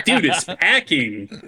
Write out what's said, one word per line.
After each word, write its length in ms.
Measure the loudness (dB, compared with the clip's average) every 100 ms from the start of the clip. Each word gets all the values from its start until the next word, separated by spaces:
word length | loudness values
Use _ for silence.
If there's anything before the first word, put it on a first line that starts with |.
| 2
dude 200 | 2 2
is 180 | 0 -2
packing. 840 | -2 2 2 2 0 0 -6 -12 -14